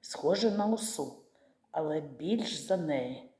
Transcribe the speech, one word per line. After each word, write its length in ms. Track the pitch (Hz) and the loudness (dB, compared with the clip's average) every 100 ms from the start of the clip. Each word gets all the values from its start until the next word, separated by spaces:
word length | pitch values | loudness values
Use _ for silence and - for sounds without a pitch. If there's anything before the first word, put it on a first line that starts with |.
Схоже 500 | - - 143 196 220 | -10 -2 2 4 4
на 140 | 202 208 | 2 2
осу, 480 | 220 - - 135 - - _ _ _ _ | 2 0 -4 -6 -6 -20 _ _ _ _
але 300 | 156 156 156 | -4 0 -2
більш 520 | 147 135 156 220 214 - | -4 -6 0 0 0 -6
за 180 | - 190 | 0 0
неї. 540 | 160 139 123 131 - _ | 2 0 0 -6 -12 _